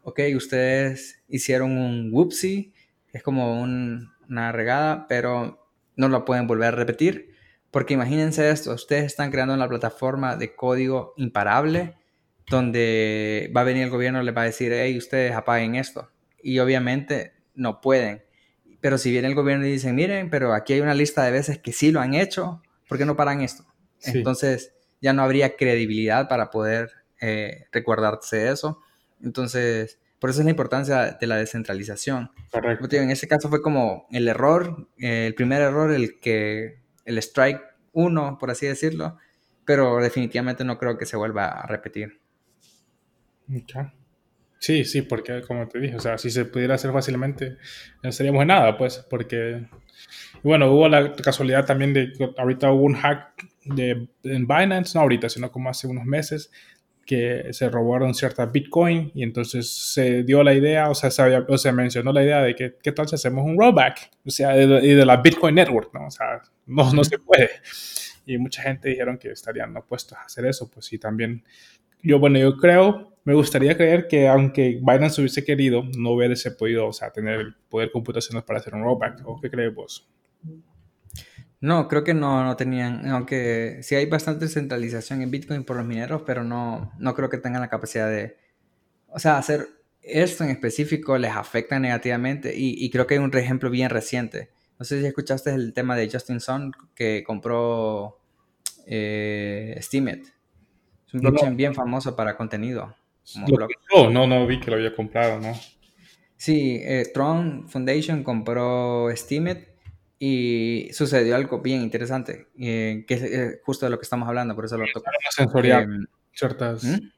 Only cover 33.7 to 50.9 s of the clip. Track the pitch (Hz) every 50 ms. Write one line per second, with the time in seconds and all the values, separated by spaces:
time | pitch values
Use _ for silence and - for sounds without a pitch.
33.7 | 151 135 120 107 92 - - _ 123 123 120 117 110 - 127 143 160 180 175 175
34.7 | 165 151 - _ _ _ 127 123 117 113 113 113 110 - 127 123 135 143 147 139
35.7 | 139 151 156 156 151 135 120 110 - _ - 120 110 107 107 107 107 110 113 110
36.7 | 113 _ _ _ _ _ _ 113 117 110 - - _ 139 131 135 139 139 - -
37.7 | _ _ _ _ _ 160 170 175 165 156 147 139 139 - 135 123 120 - 147 139
38.7 | 135 - 156 160 165 160 156 160 165 _ _ _ _ _ _ _ _ _ _ -
39.7 | 143 139 135 123 120 120 120 120 - 135 123 113 - 120 123 127 127 - 131 127
40.7 | 120 - 127 123 117 113 117 - - 107 107 113 107 101 98 - - - - -
41.7 | 110 104 - 107 - 107 107 107 - _ _ _ _ _ _ _ _ _ _ _
42.7 | _ _ _ _ _ _ _ _ _ _ _ _ _ _ _ - 135 123 - -
43.7 | - 127 139 139 _ _ _ _ _ _ _ _ _ _ _ _ _ _ - -
44.7 | 160 151 123 - - 139 131 - 123 110 - - 123 123 123 - 123 120 117 113
45.7 | - 120 135 139 120 113 - 117 113 110 - 123 113 123 117 120 - 127 123 123
46.7 | 135 135 - 135 131 135 131 135 131 127 131 139 139 - 135 131 131 - - -
47.7 | - - - - _ _ - 127 110 - 135 139 139 135 143 165 190 190 123 113
48.7 | 107 - 127 127 - - - _ - 117 113 - 120 117 113 117 120 120 117 -
49.7 | - - _ _ _ - - _ - - - - - - - 143 156 151 139 131
50.7 | 139 147 160 156